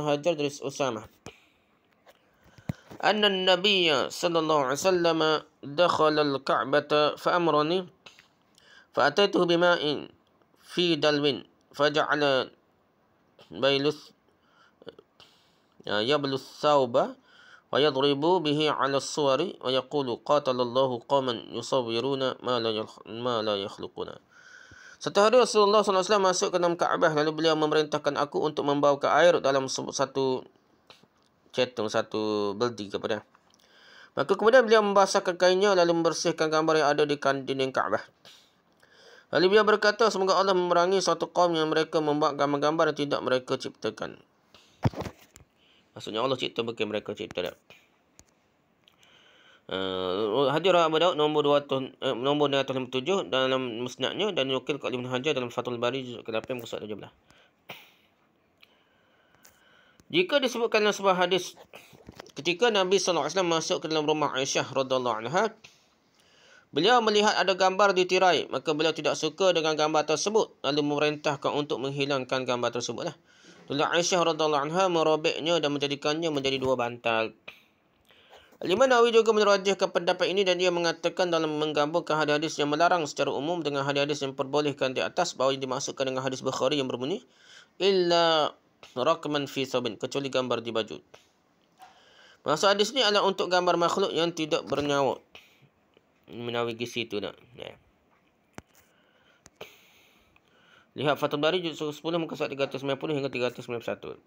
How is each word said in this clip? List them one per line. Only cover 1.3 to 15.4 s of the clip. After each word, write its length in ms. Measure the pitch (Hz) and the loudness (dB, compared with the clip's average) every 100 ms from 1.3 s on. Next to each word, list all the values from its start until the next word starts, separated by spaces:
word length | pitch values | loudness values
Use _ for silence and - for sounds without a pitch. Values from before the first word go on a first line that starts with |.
| - _ _ _ _ _ _ _ _ _ _ _ - - - - - | -20 _ _ _ _ _ _ _ _ _ _ _ -20 -14 -14 -14 -4
أن 240 | 170 214 | 0 2
النبي 880 | 208 190 185 180 208 190 170 135 85 | 2 2 2 2 4 2 4 2 0
صلى 300 | - 175 170 | -2 0 0
الله 180 | 156 156 | 2 2
عليه 160 | 127 139 | 2 0
وسلم 400 | 190 180 170 160 156 151 - _ | 2 2 2 2 2 0 -4 _
دخل 540 | 135 147 175 - 156 151 | -8 0 2 4 2 4
الكعبة 1040 | 147 135 - 147 120 147 143 151 147 - | 0 -2 -2 -2 2 0 2 2 2 0
فأمرني 580 | 170 175 170 147 151 185 175 _ - _ _ _ _ _ _ - _ - | 0 2 2 2 2 -2 -6 _ -20 _ _ _ _ _ _ -20 _ 0
فأتيته 440 | 135 147 202 202 | 2 4 2 2
بماء 380 | 175 170 175 175 147 120 65 _ _ _ _ _ | 2 4 4 2 0 -4 -8 _ _ _ _ _
في 320 | - - 175 156 | -8 -2 0 2
دلو 480 | 151 147 147 120 - _ _ - | 2 2 0 -2 -8 _ _ -2
فجعل 460 | 147 151 - 147 143 131 104 _ _ _ _ _ _ _ _ _ - | 0 2 0 0 2 0 -2 _ _ _ _ _ _ _ _ _ -16
بيلث، 480 | 85 135 139 147 147 - _ _ _ _ _ _ _ - - _ _ - _ | -2 0 2 0 -4 -10 _ _ _ _ _ _ _ -20 -20 _ _ -20 _